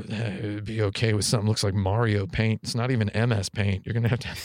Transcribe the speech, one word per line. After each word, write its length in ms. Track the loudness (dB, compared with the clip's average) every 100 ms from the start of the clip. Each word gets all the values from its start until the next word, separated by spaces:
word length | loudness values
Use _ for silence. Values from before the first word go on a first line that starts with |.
| -4 -4 -4 -4 -6 -6
uh, 40 |
be 200 | -4 0
okay 300 | 0 2 2
with 120 | 2 2
something 220 | 2 2
looks 160 | 2
like 100 | 0
Mario 520 | 2 2 2 2 2 0
Paint. 360 | 0 0 0
It's 100 | -2
not 160 | -2 0
even 200 | 0 0
M 220 | 0 2
S 160 | 0 -2
Paint. 360 | 0 0 0 -2
You're 80 |
gonna 140 | 0 0
have 120 | 0
to, 100 | -4 -8